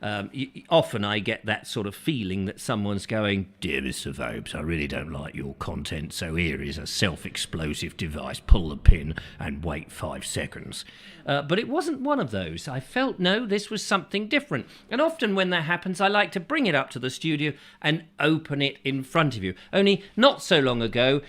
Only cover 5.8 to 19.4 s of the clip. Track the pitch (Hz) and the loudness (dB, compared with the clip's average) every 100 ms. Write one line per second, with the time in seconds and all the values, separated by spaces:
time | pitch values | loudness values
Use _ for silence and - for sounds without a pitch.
5.8 | 71 85 78 - 85 80 87 73 71 71 | -6 -6 -8 -8 -4 0 0 -2 -6 -8
6.8 | - - 107 76 - - - 92 78 73 | -8 -2 -2 -2 -8 -8 -6 -4 -4 -4
7.8 | - - 85 73 65 65 - - 82 71 | -8 -6 -8 -6 -8 -10 6 8 8 0
8.8 | - 92 73 80 - - 71 71 82 73 | 8 8 8 -6 -8 -10 -8 -6 -6 -6
9.8 | - - 90 - - - 73 - - - | -8 -10 -8 -8 -8 -6 -6 -8 -12 -12
10.8 | - - - - - 143 143 180 240 277 | -14 -18 -20 -18 -4 -2 0 0 0 -2
11.8 | 320 294 269 294 165 104 90 82 - 131 | -2 -4 0 0 0 -2 -4 -6 -8 -8
12.8 | - - 269 - 180 202 240 202 202 208 | -6 -2 -2 0 2 2 0 -4 -4 -8
13.8 | - 196 151 196 214 285 277 139 - - | -2 -2 0 -6 0 -2 0 -6 -6 -14
14.8 | - 233 320 330 220 196 185 180 156 175 | -8 0 0 2 0 2 2 2 0 -2
15.8 | 185 185 196 208 196 190 165 311 254 147 | -2 2 2 4 2 0 -2 0 4 2
16.8 | 135 - 127 - 160 156 151 139 - - | 0 -4 -6 -4 -2 0 -2 -4 -12 -6
17.8 | 151 160 165 _ 147 156 156 143 139 - | 0 0 -2 _ 2 2 0 0 0 0
18.8 | - 135 131 175 156 113 | -4 -4 -2 2 2 2